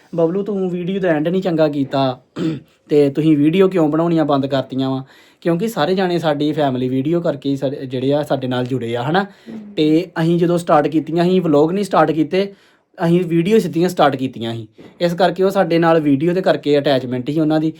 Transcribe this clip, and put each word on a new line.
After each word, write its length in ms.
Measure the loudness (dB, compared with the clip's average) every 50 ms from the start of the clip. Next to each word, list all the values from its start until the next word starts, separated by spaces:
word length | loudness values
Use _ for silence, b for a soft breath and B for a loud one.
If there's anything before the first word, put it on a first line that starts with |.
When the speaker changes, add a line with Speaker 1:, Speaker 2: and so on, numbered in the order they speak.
| b b b
Speaker 1:
"ਬਬਲੂ, 280 | 0 0 0 0 -2
ਤੂੰ 280 | -4 -4 -4 -2 -2 -2
ਵੀਡੀਓ 300 | -2 -4 -4 -4 -4 -2
ਦਾ 80 | 0 0
ਐਂਡ 200 | 0 0 0 0
ਨਹੀਂ 140 | 0 0
ਚੰਗਾ 260 | 0 0 0 2 2 0
ਕੀਤਾ, 520 | 0 -2 -4 -2 0 0 0 0 -2 -4 _ _ -8
<clears throat> 540 | -4 -4 -4 -4 -6 -10 _ _ _ _ 0
ਤੇ 220 | 2 4 4 4
ਤੁਸੀਂ 260 | 2 0 2 4 4
ਵੀਡੀਓ 320 | 4 4 4 4 4 4 4
ਕਿਉਂ 200 | 2 2 0 2
ਬਣਾਉਣੀਆਂ 360 | 2 0 0 2 2 2 2
ਬੰਦ 220 | 2 0 0 0
ਕਰਤੀਆਂ 440 | 0 -2 -4 -4 -4 -4 -4 -4 -2
ਵਾ?" 140 | -4 -6 -8 b b b b b b b
ਕਿਉਂਕਿ 280 | -2 -2 0 0 -2 -2
ਸਾਰੇ 260 | -2 -2 0 0 0
ਜਾਣੇ 240 | 0 0 0 0 0
ਸਾਡੀ 340 | 0 0 0 0 0 -2
ਫੈਮਿਲੀ 360 | 0 0 0 0 0 -2 -2 -2
ਵੀਡੀਓ 320 | -2 -2 -2 0 -2 -2
ਕਰਕੇ 300 | -2 -2 -4 -4 -4 -4
ਹੀ 60 | -4
ਸਾਡੇ, 300 | -2 -4 -4 -6 -6 -8
ਜਿਹੜੇ 260 | -8 -6 -4 -2 0
ਆ, 100 | 0 0
ਸਾਡੇ 260 | 0 -2 -4 -4 -2 -2
ਨਾਲ 180 | -2 -2 -2
ਜੁੜੇ 300 | -4 -4 -4 -4 -4 -4
ਆ, 60 | -4
ਹਨਾ? 200 | -2 -2 0 -2
Speaker 2:
ਹਮ। 360 | -2 -4 -8 -18 -20 -18 -16 -16 -16 -8 -2
Speaker 1:
ਤੇ 340 | 0 2 2 2 2 0 -2 -4 -2
ਅਸੀਂ 180 | 0 0 2 2
ਜਦੋਂ 200 | 2 0 0 0
ਸਟਾਰਟ 300 | 2 2 2 4 4 2
ਕੀਤੀਆਂ 360 | 0 -2 -2 -2 -2 0 2
ਸੀ, 160 | 2 2 2
ਵਲੌਗ 320 | 2 2 2 4 4 2
ਨਹੀਂ 120 | 0 -2 -4
ਸਟਾਰਟ 260 | 0 0 2 2 2
ਕੀਤੇ, 440 | 2 0 -2 -2 -2 -2 -2 -4 -6 b b b b b b b _ -4 0
ਅਸੀਂ 200 | 2 2 2 2
ਵੀਡੀਓ 340 | 0 0 0 2 2 2 2
ਸਿੱਧੀਆਂ 300 | 2 2 0 -2 -2 0
ਸਟਾਰਟ 280 | 2 2 2 2 2
ਕੀਤੀਆਂ 360 | 0 -4 -6 -6 -6 -8 -6
ਸੀ, 160 | -6 -8 -10 -14 B B B B B B
ਇਸ 140 | -2 -2 0
ਕਰਕੇ 280 | 2 0 0 2 2
ਉਹ 80 | 0 0
ਸਾਡੇ 280 | 2 0 0 2 2 2
ਨਾਲ 220 | 4 4 4 4
ਵੀਡੀਓ 320 | 4 2 2 2 2 0
ਦੇ 100 | 0 0
ਕਰਕੇ 360 | 0 0 0 0 0 0 2 2
ਅਟੈਚਮੈਂਟ 520 | 2 2 0 0 0 -4 -6 -6 -4 -4
ਸੀ 100 | -2 0
ਉਹਨਾਂ 200 | 0 0 0 0
ਦੀ। 120 | 0 -2 -4